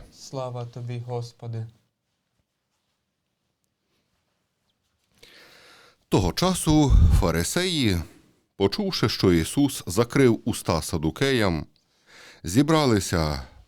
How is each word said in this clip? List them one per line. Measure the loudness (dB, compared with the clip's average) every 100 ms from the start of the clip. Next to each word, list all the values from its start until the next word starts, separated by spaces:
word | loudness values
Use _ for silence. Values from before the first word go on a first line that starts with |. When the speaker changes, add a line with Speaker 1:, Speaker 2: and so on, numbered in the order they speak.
| -12
Speaker 1:
Слава | -20 -14 -10 -10 -10 -12
тобі, | -12 -10 -10
Господи. | -8 -10 -10 -14 -12 -12 -12 -16 _ _ _ _ _ _ _ _ _ _ _ _ _ _ _ _ _ _ _ _ _ _ _ _ _ _ _ _ _ _ _ _ _ _ -20 -20 -20 -20 -20 -20 _ _ -2
Speaker 2:
Того | 2 2
часу | 0 -2 0 2 4 6 6 6 4
фарисеї, | 2 0 -2 -2 -2 0 0 -2 -6 -16 _ _ _ -2
почувши, | -2 -2 -6 -2 -2
що | 2 2
Ісус | 2 0 0 0 -2 -4
закрив | -2 0 2 2 2 -2
уста | -4 -2 -2
садукеям, | -2 -4 -4 -2 -2 0 0 -2 -6 _ _ _ _ -20 -20 -16
зібралися | -2 0 2 2 2 2 0 -2 -2 -4 -10 -20